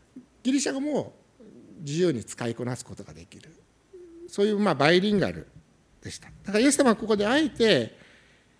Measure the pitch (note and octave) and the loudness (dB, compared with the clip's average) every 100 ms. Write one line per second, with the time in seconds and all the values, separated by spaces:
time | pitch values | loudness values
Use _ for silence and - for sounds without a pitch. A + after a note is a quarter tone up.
0 | _ - - _ B3 C#4 D4 C4+ D4 B3 | _ -20 -20 _ -2 -2 -2 -4 -4 -4
1 | - - _ _ - - - - D3 D#3 | -6 -12 _ _ -20 -20 -20 -16 -8 0
2 | F3+ B2 - - A#2+ A#2 B2 B2+ - F#2+ | 0 0 -6 -8 -6 -6 -6 -8 -12 -18
3 | G2 D#2 E2+ F#2+ - - _ _ _ - | -18 -20 -20 -20 -20 -20 _ _ _ -20
4 | - E4+ F4 - G#3 G#3 G#3 C#3 D3 F3+ | -20 -20 -10 -2 0 2 0 2 4 4
5 | G#3 G#3 G#2+ E2 - - _ _ _ _ | 2 0 -2 -6 -14 -20 _ _ _ _
6 | - - - - - G#3+ C#4 - C4+ G#3 | -16 -16 -18 -18 -4 2 4 4 4 2
7 | A3 G#3 G#3 C#4+ D4+ - A3 D3 G#2+ - | 0 0 2 2 0 2 4 4 0 -8
8 | - _ _ _ _ _ | -20 _ _ _ _ _